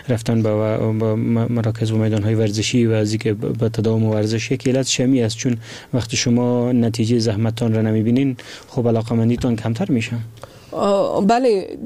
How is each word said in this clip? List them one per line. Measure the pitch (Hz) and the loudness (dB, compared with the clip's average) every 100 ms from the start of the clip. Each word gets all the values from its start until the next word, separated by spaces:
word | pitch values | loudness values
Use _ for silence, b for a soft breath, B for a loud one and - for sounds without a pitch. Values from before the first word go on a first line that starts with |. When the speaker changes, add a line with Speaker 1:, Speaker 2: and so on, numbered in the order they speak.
| - | -4
Speaker 1:
رفتن | 117 117 113 | -2 0 0
به | 107 | 2
و-، | 107 110 110 | 2 0 0
به | 113 110 110 | 0 0 0
م-، | 110 117 117 117 | 0 0 0 0
مراکز | 117 113 110 110 | 0 -2 -2 0
و | 110 | 0
میدان | 110 107 | 2 2
های | 104 | 2
ورزشی | 110 110 104 101 123 117 | 2 0 0 0 2 2
و | |
از | 110 104 | 2 0
اینکه | 110 113 | 0 -2
ب-، | 104 - 117 | -2 -2 -2
به | 113 | -2
تداوم | 113 110 110 | 0 0 2
ورزش، | 110 107 107 110 113 | 2 2 0 -2 -2
یک | 127 135 | -2 0
علت | 127 131 | 0 0
شمی | - 127 135 | 0 2 2
است، | 110 113 | 2 -2
چون | 135 113 B B B | -2 -4 B B B
وقتی | 120 - 117 | -4 -2 -2
شما | 127 120 123 123 120 | 2 2 2 2 2
نتیجه | 123 117 113 110 120 | 2 0 0 0 2
زحمتتان | 113 104 113 113 117 | 2 0 -2 0 0
را | 110 | 2
نمی‌بینین، | 110 110 110 120 139 123 B B B | 2 2 2 2 0 -2 B B B
خب | - 120 | -2 0
علاقه‌مندیتان | 113 113 117 113 120 131 113 | 0 0 0 2 2 0 -2
کمتر | 113 113 196 | -2 -4 -2
می‌شه؟ | 127 113 117 113 - B B B | -2 -2 -6 -8 -14 B B B
Speaker 2:
آه، | - 202 196 135 131 196 | -4 0 2 2 2 2
بله، | 233 262 202 - - | 4 4 2 -2 -6